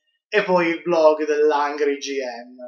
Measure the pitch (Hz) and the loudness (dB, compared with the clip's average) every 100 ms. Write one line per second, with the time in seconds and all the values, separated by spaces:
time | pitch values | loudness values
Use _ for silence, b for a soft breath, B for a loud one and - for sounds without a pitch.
0 | b b _ 214 180 180 170 165 170 165 | b b _ -2 2 0 0 -4 -2 4
1 | 156 151 156 147 151 147 147 147 147 139 | 4 4 0 2 2 2 -2 -2 -2 -2
2 | 135 135 123 117 123 127 | -6 -6 -6 -10 -16 -18